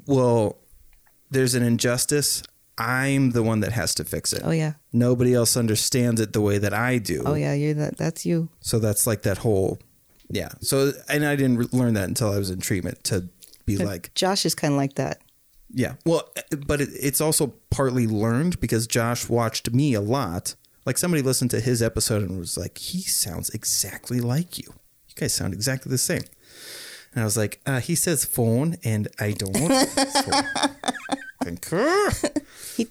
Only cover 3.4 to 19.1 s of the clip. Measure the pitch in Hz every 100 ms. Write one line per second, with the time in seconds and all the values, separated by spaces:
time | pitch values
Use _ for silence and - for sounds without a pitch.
3.4 | 110 110 104 117 82 - - 82 - -
4.4 | - 160 156 151 _ 117 120 123 123 123
5.4 | 113 127 117 107 - 127 120 113 107 113
6.4 | 104 101 101 101 123 123 95 76 127 147
7.4 | 147 143 151 151 151 - 160 - 175 170
8.4 | 160 - - 113 107 101 - 107 107 95
9.4 | 120 98 95 - _ _ _ _ - 104
10.4 | 78 - - 139 139 - - 147 147 143
11.4 | 131 117 120 127 120 107 90 - 107 101
12.4 | 98 92 - 98 90 - - 95 90 -
13.4 | - - - 98 95 175 - - 185 196
14.4 | 185 - 156 139 139 - 135 - _ _
15.4 | _ _ - 127 117 127 165 160 - -
16.4 | - 151 143 147 127 - 143 - 156 151
17.4 | 143 - - - 135 123 110 107 113 120
18.4 | 175 170 117 113 113 123 117